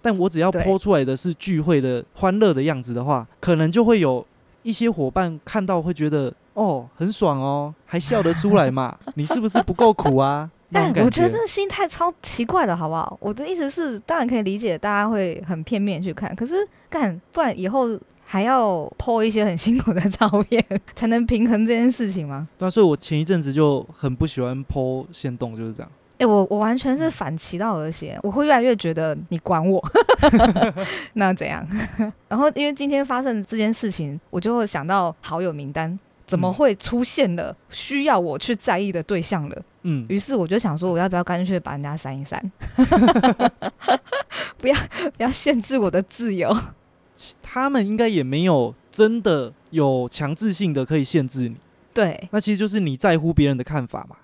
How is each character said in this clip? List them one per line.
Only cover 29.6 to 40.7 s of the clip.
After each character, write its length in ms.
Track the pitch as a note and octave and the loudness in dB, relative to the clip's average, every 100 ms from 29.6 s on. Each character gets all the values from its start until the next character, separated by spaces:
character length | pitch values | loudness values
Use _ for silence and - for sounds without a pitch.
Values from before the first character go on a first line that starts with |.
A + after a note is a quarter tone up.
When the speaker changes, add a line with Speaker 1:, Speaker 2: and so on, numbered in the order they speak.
Speaker 2:
我。 160 | E3+ F#3+ - A4 - B4 C#4+ A#3 A#3+ | 2 0 2 2 4 6 6 8 6
<laughs> 600 | F#3 A3+ E3+ G3 - - | 4 0 0 -8 -8 -8
那 200 | - G3 | 0 0
怎 140 | F#3 C#3+ | 2 -2
样？ 180 | D#3 D3+ G3+ A3 - | -6 -6 -6 -6 -4
<laughs> 280 | G#3+ - _ | -4 -4 _
然 140 | A3 | 2
后 100 | D4 | 2
因 100 | D4 | 2
为 80 | D4 | -2
今 160 | C#4 C#4+ | 0 -2
天 160 | C#4 | -2
发 180 | C#4 B3+ | 0 -2
生 220 | C4+ A3 | -2 -4
这 120 | G3 A3+ | -4 -2
件 160 | G#3+ | -2
事 180 | A3+ A3 | 0 -4
情， 280 | F#3 D3 D3 _ | -4 -8 -8 _
我 100 | - | -4
就 160 | G3+ A#3+ | -2 0
会 100 | G#3+ | -2
想 180 | D#3+ | -4
到 300 | D3 G3 F3 D#3 | 0 0 0 -4
好 220 | - E3 | -8 -4
友 100 | F3+ | -4
名 200 | D3+ C#3 | -6 -8
单， 240 | D3 D#3+ F#3 _ _ - | -6 -6 -8 _ _ -4
怎 120 | F3 | 0
么 120 | F3+ | 0
会 240 | F#3 D4 G3 | 2 2 2
出 280 | - A#3+ | -2 -2
现 320 | A#3+ - A#3+ E3+ | -2 0 0 0
了 180 | D#3 - _ | -6 -10 _
需 360 | - - C#4 | -14 -6 -2
要 140 | C#4+ A3+ | 2 2
我 200 | F3 C#3+ | 2 -4
去 180 | - A#3 | -4 -2
在 220 | - F#3 | 0 0
意 120 | G3+ | 0
的 120 | E3+ | -4
对 180 | E3 G3 | -2 -4
象 260 | E3 F#3 D3 | -2 -4 -4
了？ 80 | - - _ | -10 -16 _
Speaker 1:
嗯。 220 | F3+ D3 | -4 -4
嗯。 20 | A2+ | -2
Speaker 2:
于 100 | G3 | -4
是 160 | G3 | -2
我 120 | C4+ E3 | -2 0
就 120 | G3+ | 0
想 200 | A3 | 0